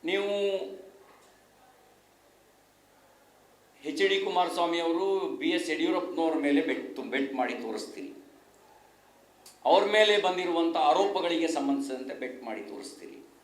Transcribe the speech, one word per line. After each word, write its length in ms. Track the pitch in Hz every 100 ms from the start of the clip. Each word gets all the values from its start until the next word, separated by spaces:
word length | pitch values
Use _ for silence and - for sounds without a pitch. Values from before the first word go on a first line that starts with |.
| 160
ನೀವು 260 | 196 202 202 202 190 190 - - - - - - - _ _ - - - _ _ _ _ _ _ _ _ _ _ _ _ _ _ _ _ _ _ _ 143
ಎಚ್ 240 | 160 196
ಡಿ 120 | 196
ಕುಮಾರಸ್ವಾಮಿ 580 | 196 180 175 151 170 170
ಅವರು 500 | 170 165 196 190 175
ಬಿ 200 | - 151
ಎಸ್ 200 | 202 -
ಯಡಿಯೂರಪ್ಪನವ್ರ 680 | 156 165 180 - - 165 156
ಮೇಲೆ 240 | 143 147
ಬೆಟ್, 380 | 156 - - -
ಬೆಟ್ 340 | 113 127 135
ಮಾಡಿ 200 | 131 110
ತೋರಿಸ್ತೀರಿ, 800 | 123 113 104 - - 92 - - - - - - - - _ _ _ _ _ - - 127
ಅವ್ರ 180 | 180 202
ಮೇಲೆ 360 | 214 208 208
ಬಂದಿರುವಂಥ 560 | 185 180 180 165 170 165
ಆರೋಪಗಳಿಗೆ 720 | 151 165 202 190 165 160 160
ಸಂಬಂಧಿಸಿದಂತೆ 680 | 147 139 139 135 127 127
ಬೆಟ್ 300 | 117 127 127
ಮಾಡಿ 200 | 120 107
ತೋರಿಸ್ತೀರಿ. 680 | 101 101 - - - - - -